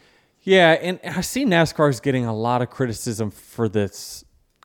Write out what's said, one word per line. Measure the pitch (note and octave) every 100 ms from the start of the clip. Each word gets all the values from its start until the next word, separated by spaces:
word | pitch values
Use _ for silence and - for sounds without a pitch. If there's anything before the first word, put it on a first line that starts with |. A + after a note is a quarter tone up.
| _ _ _ _
Yeah, | - F#3+ E3 D#3+
and | F3 F#3
I | - D#3
see | F3+ B3
nascar | C4+ E3+ D#3+ - D3
is | B2+
getting | C#3+ C3
a | A#2+
lot | A2 A#2 B2
of | B2
criticism | - C3 G#2 - G#2+ A2
for | - - - A2+
this | G#2+ G2 - - - - _ _ _